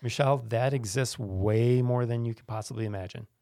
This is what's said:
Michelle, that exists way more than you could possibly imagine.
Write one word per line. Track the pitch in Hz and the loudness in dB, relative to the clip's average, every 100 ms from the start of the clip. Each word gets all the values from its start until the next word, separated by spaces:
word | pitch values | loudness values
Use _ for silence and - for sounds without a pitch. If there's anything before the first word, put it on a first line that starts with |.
Michelle, | 120 - 139 139 113 | -6 0 2 2 2
that | 117 131 | 0 2
exists | 139 107 110 127 - | 0 -2 -2 -2 -4
way | 101 95 101 110 120 123 | -4 0 2 4 4 4
more | 123 123 120 | 4 2 0
than | 117 | -2
you | 117 | -2
could | 110 - | -6 -8
possibly | 110 - 113 | -8 -8 -6
imagine. | 110 101 90 - 110 _ | -6 -6 -8 -12 -18 _